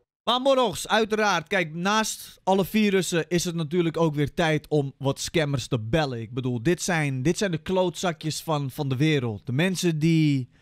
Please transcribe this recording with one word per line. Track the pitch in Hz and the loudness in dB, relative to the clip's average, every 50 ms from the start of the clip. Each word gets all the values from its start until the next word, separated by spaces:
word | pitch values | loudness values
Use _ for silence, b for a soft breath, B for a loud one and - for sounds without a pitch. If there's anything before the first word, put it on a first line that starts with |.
| _ _ _ _ _ | _ _ _ _ _
Maar | 208 233 254 | -2 -2 2
morgens, | 254 277 269 254 254 208 151 - - - | 2 4 4 4 4 2 0 -4 -4 0
uiteraard, | 190 220 226 202 214 214 214 208 185 170 156 - | 2 2 2 2 0 0 2 2 0 0 -2 -2
kijk, | 202 190 180 151 156 | -2 -2 -2 -2 -4
naast | 170 175 196 214 220 220 - - - - - - - _ | -4 -2 0 2 2 0 0 -4 -8 -12 -18 -20 -6 _
alle | 185 190 196 180 | 2 2 2 2
virussen | - - 214 214 208 190 190 165 - 180 165 156 - | 2 2 2 4 4 4 2 2 0 0 -2 0 0
is | 175 170 160 | 0 0 0
het | 180 165 | -2 -2
natuurlijk | 170 160 135 160 180 170 165 - 160 | -4 -4 -2 0 0 0 0 2 2
ook | 170 160 147 | 2 2 2
weer | 147 147 135 - | 0 -2 0 0
tijd | - 175 160 156 147 - - | 0 0 2 0 0 -2 0
om | 151 151 139 139 - - | 0 0 0 -2 -4 -4
wat | 135 135 135 - | -2 -2 -2 -2
scammers | - - - 165 156 143 139 127 - - | -4 -2 0 0 0 0 0 -4 -4 -2
te | 135 113 | -4 -4
bellen. | 107 113 135 160 156 135 127 117 | -2 0 0 0 0 0 -2 -6
Ik | 113 101 127 | -8 -8 -8
bedoel, | 131 123 127 123 117 113 | -6 -4 -4 -4 -2 0
dit | 165 180 - | 0 0 0
zijn, | - - 180 160 147 143 135 131 127 | 0 -2 -2 0 0 -2 -2 0 0
dit | 160 180 - | 0 0 0
zijn | 220 196 | 0 -2
de | 165 151 | -2 -4
klootzakjes | - - 185 185 185 180 - - - 180 160 - - 156 147 - | -4 -2 0 0 0 0 -2 -2 -4 -4 -4 -4 -4 -6 -6 -6
van, | - - 156 143 143 131 | -4 -2 -2 -2 -2 -4
van | - - 151 139 | -4 -4 -4 -2
de | 135 | 0
wereld. | 120 147 160 156 143 123 117 107 98 - | 0 2 2 2 2 0 -2 -4 -6 -6
De | - | -4
mensen | 120 139 175 196 185 - 180 175 160 151 | -2 0 0 0 0 0 0 0 0 2
die | 151 165 165 160 156 147 143 135 123 - b b | 2 2 4 4 4 4 2 0 -2 -6 b b